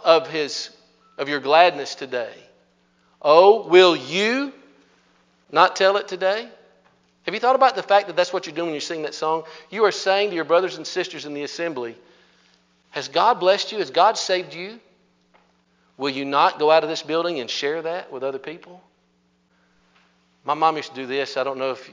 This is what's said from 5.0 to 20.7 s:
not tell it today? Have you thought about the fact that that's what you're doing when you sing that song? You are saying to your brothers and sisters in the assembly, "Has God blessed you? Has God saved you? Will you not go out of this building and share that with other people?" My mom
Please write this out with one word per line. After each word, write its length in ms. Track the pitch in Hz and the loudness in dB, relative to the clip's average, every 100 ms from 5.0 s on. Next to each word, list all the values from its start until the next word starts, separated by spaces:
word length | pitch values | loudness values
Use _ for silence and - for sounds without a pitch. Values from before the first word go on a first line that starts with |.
| _ _ _ _ _ | _ _ _ _ _
not 240 | 151 185 - | 2 2 2
tell 220 | 190 202 | 0 0
it 100 | 196 | -4
today? 400 | 185 185 214 240 - _ _ _ _ _ _ - | -4 -4 -4 -8 -20 _ _ _ _ _ _ -10
Have 80 | |
you 60 | 202 | -2
thought 160 | 240 262 | 0 4
about 200 | 262 202 | 2 2
the 60 | |
fact 240 | - 202 202 | 2 2 2
that 100 | 165 | -2
that's 160 | 175 | -2
what 140 | 185 170 | -2 -6
you're 100 | 151 | -6
doing 120 | 170 | -6
when 80 | 151 | -6
you 60 | |
sing 200 | 135 165 | -8 -8
that 140 | 151 - | -8 -6
song? 300 | 156 160 160 - - | -4 -4 -6 -18 -14
You 140 | 196 214 | 0 0
are 60 | |
saying 380 | - - 196 208 | 2 0 0 0
to 60 | 175 | -4
your 100 | 147 | 0
brothers 320 | 170 185 160 | 2 2 -6
and 80 | 151 | -10
sisters 400 | 185 175 156 147 | -8 -8 -10 -12
in 80 | |
the 80 | 147 | -10
assembly, 560 | 143 - 170 139 117 113 _ _ _ _ _ _ _ _ _ | -10 -8 -8 -6 -10 -12 _ _ _ _ _ _ _ _ _
"Has 160 | - 131 | -12 -4
God 320 | 151 202 226 | 2 2 4
blessed 320 | 180 196 - | 2 2 0
you? 80 | 214 | -6
Has 100 | 156 | -4
God 260 | 131 196 214 | 2 2 2
saved 380 | - 185 165 | -2 -4 -4
you? 260 | 156 190 226 _ _ _ _ _ _ _ _ _ _ _ _ | -14 -16 -16 _ _ _ _ _ _ _ _ _ _ _ _
Will 140 | 139 | -6
you 140 | 135 139 | -6 -2
not 340 | 139 175 175 | 2 2 2
go 100 | 151 | 4
out 140 | 160 | 4
of 60 | 151 | 2
this 120 | 160 | -6
building 380 | - 160 170 160 | -4 -4 -4 -6
and 100 | 113 | -8
share 320 | - 139 160 | -6 -6 -6
that 300 | 160 175 - | -6 -8 -10
with 120 | 131 | -10
other 140 | 131 135 | -8 -8
people?" 440 | 156 170 175 180 _ _ _ _ _ _ _ _ _ _ _ _ _ _ _ _ 131 | -12 -18 -20 -20 _ _ _ _ _ _ _ _ _ _ _ _ _ _ _ _ -6
My 80 | |
mom 240 | 147 160 | 0 0